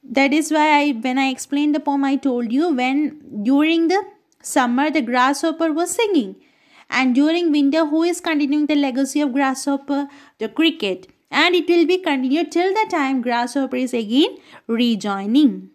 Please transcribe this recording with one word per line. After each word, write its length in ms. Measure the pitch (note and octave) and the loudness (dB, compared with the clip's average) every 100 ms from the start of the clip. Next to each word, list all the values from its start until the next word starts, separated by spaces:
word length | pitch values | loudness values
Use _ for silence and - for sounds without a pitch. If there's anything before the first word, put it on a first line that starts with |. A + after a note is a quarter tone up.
That 300 | C#4 B3 C#4 | -4 0 2
is 180 | D4 D4+ | 2 0
why 300 | D#4 D4+ D4 | 0 2 2
I, 100 | D4 | 2
when 260 | A#3 B3+ B3+ | -2 -2 -2
I 120 | C4+ | -2
explained 460 | B3+ - C#4+ D4+ D4+ | -4 -6 -2 0 0
the 40 | |
poem, 240 | D4 C#4 | -2 -2
I 140 | C#4 C4+ | 0 0
told 340 | C#4 A#3+ A#3+ | 0 -2 -2
you 220 | B3 F4 | 0 0
when 720 | C4 B3+ C4+ D4+ - - G#3 | 0 0 0 -2 -6 -14 -6
during 440 | G#3 C#4 D#4 E4 E4 | 0 2 4 2 2
the 160 | F#4+ G4+ - _ _ | 0 -2 -16 _ _
summer 500 | - D4 B3 A#3+ D4+ | -4 0 2 0 0
the 100 | D#4 | 0
grasshopper 720 | A#3 B3 B3+ C#4+ E4 D#4+ E4 | 0 2 2 2 -2 -2 -2
was 200 | D4+ F4 | -2 -2
singing, 440 | - A4+ F4 G3+ F#3+ _ _ _ - _ | -2 2 2 0 -10 _ _ _ -20 _
and 260 | - C4 B3 | -2 2 2
during 380 | D4+ E4 F4 | 2 2 2
winter 320 | D4 C#4 D#4+ D#4 | 2 2 2 0
who 180 | D#4 | 0
is 160 | E4+ F4 | 0 -2
continuing 460 | E4+ D4+ C#4+ D4+ D4 | -2 -2 0 0 0
the 100 | D4+ | 0
legacy 460 | C#4 B3 C4+ D4+ | 0 0 -2 0
of 100 | D4 | 0
grasshopper? 800 | B3+ C4+ C4 - C#4 C#4 C#4 C#4 - - _ | 0 -2 -2 -4 -4 -2 -4 -4 -12 -20 _
The 100 | G#3+ | -8
cricket. 580 | - E4 E4 G3+ F#3 - _ _ | 0 0 0 -6 -6 -10 _ _
And 240 | G3 E4 F4+ | 0 2 2
it 140 | D#4+ | 2
will 160 | F4 D#4 | 2 2
be 100 | F#4 | 0
continued 540 | F4 C#4 B3+ D4 D#4+ | 0 -2 0 -2 -2
till 220 | E4+ F#4 | 0 0
the 120 | G4 G#4+ | 0 -2
time 320 | F4 C4+ C4+ | -2 -2 -2
grasshopper 560 | A#3+ A#3+ A#3+ C#4+ C4 B3+ | -2 -2 -2 -4 -4 -4
is 160 | B3+ | -4
again 420 | A#3+ G#3 B3 F#4+ F#4+ - - - | -4 0 2 2 0 -20 -20 -6
rejoining. 1000 | A3+ A#3+ A3 G#3 G3 G3 B3+ D4 F#3+ F#3 | 0 0 0 -2 -4 0 4 4 2 -12